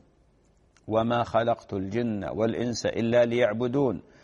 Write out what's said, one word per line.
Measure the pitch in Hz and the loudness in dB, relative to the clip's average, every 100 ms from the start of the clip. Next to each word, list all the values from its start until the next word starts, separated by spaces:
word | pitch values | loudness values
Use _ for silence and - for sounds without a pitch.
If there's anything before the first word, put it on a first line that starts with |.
| _ _ _ _ _ _ _ _ - | _ _ _ _ _ _ _ _ -2
"وَمَا | 110 117 120 | 0 2 0
خَلَقْتُ | 117 113 117 113 - | 0 0 2 -2 -4
الْجِنَّ | 98 95 110 120 104 | -6 -4 -2 -2 -4
وَالْإِنسَ | 78 78 113 95 120 113 101 | -4 -2 -2 0 -4 -2 -2
إِلَّا | 98 113 120 | -2 2 4
لِيَعْبُدُونَ، | 120 120 113 113 123 139 131 90 - - | 4 2 0 0 0 2 0 0 -8 -20